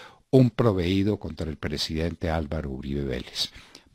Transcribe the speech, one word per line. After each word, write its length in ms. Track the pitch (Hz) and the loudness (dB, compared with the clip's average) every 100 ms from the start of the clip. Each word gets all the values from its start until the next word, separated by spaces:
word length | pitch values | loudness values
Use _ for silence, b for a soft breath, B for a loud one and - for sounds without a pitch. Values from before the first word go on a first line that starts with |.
| B B _ | B B _
un 180 | 131 123 | 6 6
proveído 680 | - 117 92 85 98 98 101 | 4 2 4 2 2 2 0
contra 320 | 82 80 80 | -4 -8 -8
el 80 | 73 | -6
presidente 720 | 76 76 - 78 85 80 85 | -6 -6 -4 -2 -2 -2 -2
Álvaro 420 | 80 73 78 73 | -2 -2 -4 -6
Uribe 320 | 67 69 69 | -6 -4 -4
Vélez. 480 | 69 62 - - - B B B B | -2 -6 -8 -8 -8 B B B B